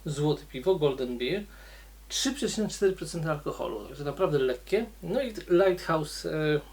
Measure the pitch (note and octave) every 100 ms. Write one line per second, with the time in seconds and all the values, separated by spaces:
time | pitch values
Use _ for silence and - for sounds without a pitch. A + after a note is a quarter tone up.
0 | E3 D3 D3+ D3 - C3 D3+ F3 D3 C3
1 | B2+ A#2+ B2 G3 G#3 - - - - -
2 | - - C4+ - G#3+ - G3+ - G3 F#3
3 | D#3+ E3+ D#3+ D3 D3 - - G#2+ G#2 C#3
4 | C#3+ C#3 F#3 D3 C3 B2+ - G3+ A3+ -
5 | E3 A3+ B3+ G#3 - F3 F#3+ F3+ - D#3+
6 | D3+ - E3+ D#3 D3+ D3+ -